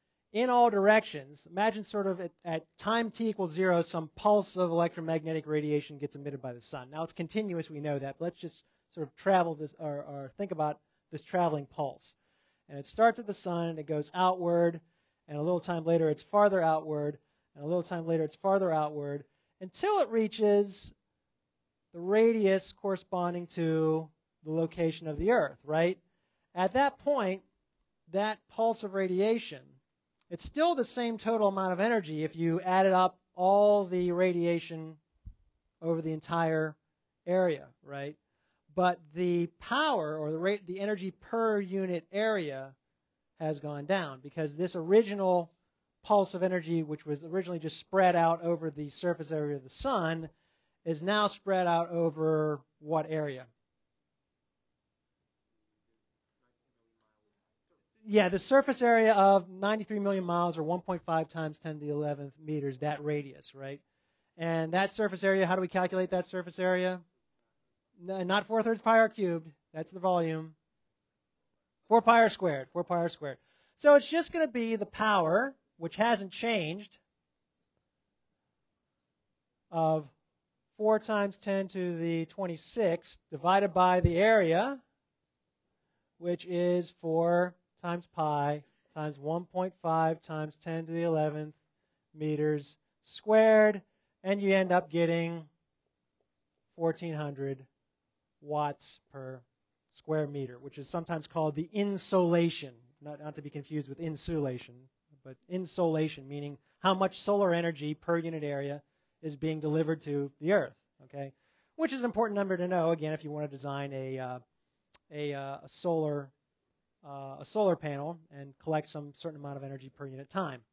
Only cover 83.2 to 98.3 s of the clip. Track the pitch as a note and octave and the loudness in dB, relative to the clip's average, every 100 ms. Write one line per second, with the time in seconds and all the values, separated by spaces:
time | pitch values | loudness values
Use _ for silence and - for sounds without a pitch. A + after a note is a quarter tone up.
83.2 | _ D3+ E3 G3 G3+ E3+ F#3 F3+ F3 E3+ | _ -2 2 4 4 4 4 6 4 4
84.2 | G#3+ A3 E3+ E3 A#3+ C#4 _ _ _ _ | 6 6 6 2 0 -4 _ _ _ _
85.2 | _ _ _ _ _ _ _ _ _ _ | _ _ _ _ _ _ _ _ _ _
86.2 | E3+ F3 F3 F3 F3 F3+ E3+ - E3 D#3+ | -4 -4 -4 0 2 0 -2 -8 -2 2
87.2 | E3+ F3 F3+ F3 _ _ F3 F3 - - | 4 4 2 -4 _ _ -8 -8 -8 -4
88.2 | D#3 D3 C#3+ D3 - _ _ D#3 D3+ C#3+ | -2 0 0 -2 -8 _ _ -8 -8 -6
89.2 | C#3+ E3+ F3+ F3+ F#3 F#3 E3+ D#3+ D#3+ D#3+ | -6 -6 -4 -4 -6 -4 -2 2 2 0
90.2 | - D#3 D3+ - E3+ E3 D#3+ E3 E3+ D#3+ | -6 -8 -8 -10 -8 -8 -6 -2 0 2
91.2 | D#3 D3+ D3+ - _ _ _ _ _ D#3 | 0 -2 -10 -14 _ _ _ _ _ -8
92.2 | D3+ D3+ D3+ D3+ C#3 - _ _ - - | -4 0 0 -2 -6 -18 _ _ -18 -8
93.2 | G#3+ A3 A3 G#3+ G#3+ G3+ - _ _ _ | 4 6 8 8 6 2 -6 _ _ _
94.2 | F#3+ G3+ G3 F#3+ F#3 F3+ F3 E3 E3 E3 | -2 0 2 2 4 2 2 2 2 2
95.2 | E3+ E3+ D#3 _ _ _ _ _ _ _ | -2 -6 -12 _ _ _ _ _ _ _
96.2 | _ _ _ _ _ - E3 E3 E3+ D3+ | _ _ _ _ _ -4 -2 -2 -6 -6
97.2 | D3 C#3 C#3 C3+ C3+ _ _ _ _ _ | -8 -6 -8 -8 -14 _ _ _ _ _
98.2 | _ | _